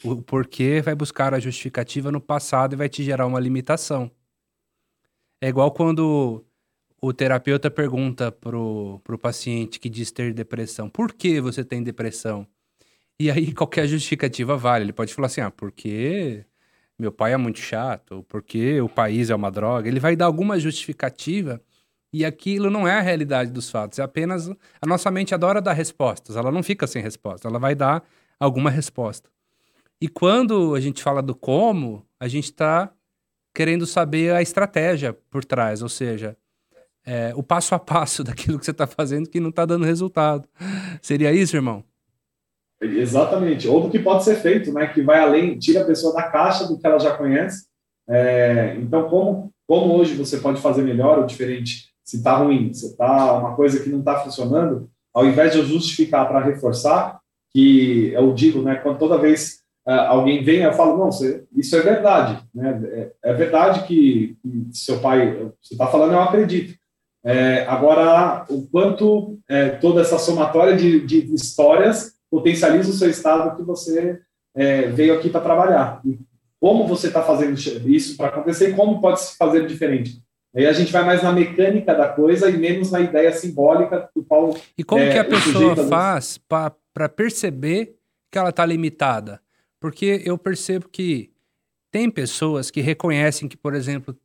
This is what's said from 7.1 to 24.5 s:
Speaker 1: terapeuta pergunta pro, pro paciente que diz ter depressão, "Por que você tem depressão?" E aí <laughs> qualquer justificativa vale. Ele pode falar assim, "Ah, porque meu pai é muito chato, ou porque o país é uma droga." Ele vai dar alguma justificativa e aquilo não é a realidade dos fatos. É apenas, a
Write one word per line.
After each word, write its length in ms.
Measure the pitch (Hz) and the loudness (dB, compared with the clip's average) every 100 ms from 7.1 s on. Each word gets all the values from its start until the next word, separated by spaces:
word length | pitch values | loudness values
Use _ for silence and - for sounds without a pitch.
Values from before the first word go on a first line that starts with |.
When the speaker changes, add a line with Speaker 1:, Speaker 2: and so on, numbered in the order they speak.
Speaker 1:
terapeuta 580 | 127 135 127 143 139 147 | -2 0 0 0 -2 -2
pergunta 600 | 147 143 127 135 123 120 | -4 -4 -4 -6 -6 -8
pro, 680 | - 117 117 113 107 101 98 - | -8 -12 -8 -8 -8 -10 -14 -14
pro 120 | 117 | -8
paciente 640 | 120 113 127 117 110 - | -8 -8 -8 -8 -8 -10
que 100 | 120 | -12
diz 220 | 110 113 | -10 -12
ter 220 | - 120 | -8 -8
depressão, 560 | 113 110 117 113 - 107 | -8 -10 -10 -10 -12 -12
"Por 240 | - 226 | -8 -8
que 260 | - 180 156 | -4 -4 -2
você 240 | 127 131 | -4 -8
tem 180 | 123 123 | -10 -8
depressão?" 640 | 117 113 113 - 110 104 101 _ _ _ _ _ _ - | -10 -8 -10 -8 -10 -10 -12 _ _ _ _ _ _ -6
E 140 | 151 | -2
aí 220 | 143 156 | -2 -4
<laughs> 20 | - | -4
qualquer 320 | 151 - 147 | -4 -2 -2
justificativa 720 | 156 - 151 139 - 123 143 | -4 -4 -4 -6 -6 -6 -2
vale. 260 | 123 120 | 0 0
Ele 100 | 101 | -2
pode 200 | 104 110 | -8 -10
falar 140 | - 131 | -6 -6
assim, 120 | - | -6
"Ah, 120 | 104 | -8
porque 920 | - 101 - 107 104 135 196 156 104 - _ _ _ _ - | -10 -16 -12 -10 -6 -6 -6 -8 -10 -18 _ _ _ _ -10
meu 140 | 110 | -8
pai 220 | - 110 | -4 -2
é 40 | 131 | -2
muito 220 | 120 107 | -4 -8
chato, 560 | - 110 127 107 - 95 | -10 -8 -6 -8 -14 -20
ou 80 | |
porque 580 | - 104 - 113 123 147 | -14 -14 -8 -4 -2 -2
o 80 | 117 | -2
país 400 | - 110 110 117 | -2 -2 -2 -2
é 60 | 107 | -2
uma 160 | 101 | -4
droga." 360 | 101 107 123 110 | -4 -4 -4 -4
Ele 120 | 131 | -2
vai 160 | 151 170 | -2 0
dar 100 | 175 | 0
alguma 340 | 160 202 190 | -2 -4 -4
justificativa 1000 | 156 147 - - 131 - 151 196 156 117 _ _ _ _ - 156 | -4 -8 -12 -8 -8 -8 -8 -6 -6 -10 _ _ _ _ -12 -6
e 80 | |
aquilo 460 | 156 156 190 202 196 | -6 -4 -6 -2 -2
não 180 | 208 180 | 0 0
é 100 | 208 | 0
a 40 | |
realidade 500 | 185 165 143 131 123 | 0 -2 -2 -2 -4
dos 180 | 127 - | -8 -8
fatos. 300 | 117 104 - | -8 -8 -8
É 20 | |
apenas, 480 | 135 160 170 185 | -8 -4 -4 -6
a 380 | 170 | -8